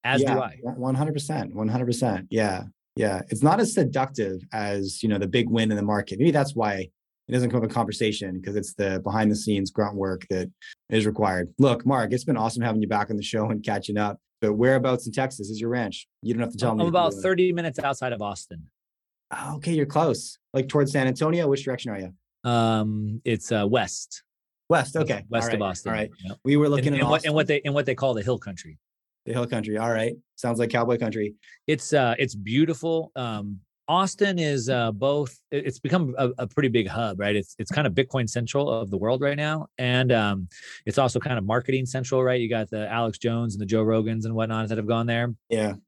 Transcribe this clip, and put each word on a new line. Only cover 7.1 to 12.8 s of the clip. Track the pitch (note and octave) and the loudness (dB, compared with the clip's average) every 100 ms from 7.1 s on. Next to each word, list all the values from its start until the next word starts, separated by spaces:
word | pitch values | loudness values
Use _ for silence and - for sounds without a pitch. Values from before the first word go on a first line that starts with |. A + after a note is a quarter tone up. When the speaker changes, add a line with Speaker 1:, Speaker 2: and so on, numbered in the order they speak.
| _ - | _ -2
Speaker 2:
it | |
doesn't | B2 B2 | 0 2
come | A#2+ | 0
up | |
in | A2 | 0
conversation, | A#2 G#2 - A2 G#2+ G2 F2+ | -2 -2 0 -2 -2 -6 -8
'cause | F#2 G2+ | -4 -4
it's | F#2+ - | -6 -2
the | G2 F#2+ | -2 -2
behind | G2 G#2+ G#2 | -2 2 2
the | G#2 | 2
scenes | - G2+ F#2+ | 0 0 0
grunt | - G#2 G2+ | -2 -2 -2
work | G2 F#2 - | -4 -4 -4
that | F#2 F2+ _ - - _ | -4 -4 _ -20 -20 _
is | A2 G#2+ | 0 0
required. | G#2+ G#2 F#2 F2 - | 0 0 0 -4 4
Look, | C3+ A#2+ B2+ | 4 4 2
Mark, | C3+ A2 | 2 2
it's | A#2+ - | -2 0
been | B2 | 0
awesome | A2+ A#2+ | 0 0
having | A#2 A2 | 0 0